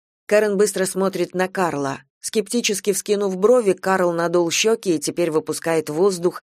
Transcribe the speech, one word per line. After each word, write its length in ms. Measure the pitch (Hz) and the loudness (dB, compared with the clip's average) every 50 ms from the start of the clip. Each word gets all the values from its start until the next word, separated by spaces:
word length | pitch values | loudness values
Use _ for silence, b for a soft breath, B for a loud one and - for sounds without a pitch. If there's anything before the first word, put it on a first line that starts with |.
| _ _ _ _ _ | _ _ _ _ _
Карен 300 | - 208 214 220 214 202 | 0 2 2 2 2 2
быстро 280 | 190 208 202 - 180 190 | 2 0 0 0 -2 -4
смотрит 480 | 185 - 190 190 190 185 175 175 - - | -2 -2 -2 -2 -2 -2 -2 -4 -4 -2
на 140 | 180 185 | -4 -4
Карла. 540 | 185 190 190 185 165 147 143 143 135 139 - _ _ _ _ | -4 -2 -4 -2 -2 -2 -4 -4 -4 -6 -8 _ _ _ _
Скептически 720 | - - - 220 196 - - 240 233 - 202 190 - 208 190 | -12 -4 -4 -4 -4 -2 -4 -2 -2 -2 -4 -2 -2 -2 -2
вскинув 440 | - - - 208 202 202 196 190 | -2 -2 -2 -2 0 0 -2 0
брови, 360 | 180 190 220 247 254 226 190 180 | 2 4 6 6 6 4 2 0
Карл 380 | - - 190 190 185 180 175 | 0 0 0 2 2 2 0
надул 400 | 170 170 170 170 170 180 170 170 | 0 0 2 4 4 4 4 2
щеки 380 | - - - 220 226 226 - 196 | 0 0 2 2 0 0 0 -2
и 100 | 160 147 | -2 0
теперь 320 | - 165 156 - 175 165 | -2 -4 -2 -2 -2 0
выпускает 580 | 151 156 156 - 151 - - 165 165 160 151 151 | 0 -2 -2 -2 -8 -4 -2 0 0 0 0 -2
воздух, 520 | 147 160 190 202 190 175 170 175 - - _ | 0 2 2 2 2 0 -2 -2 -2 -4 _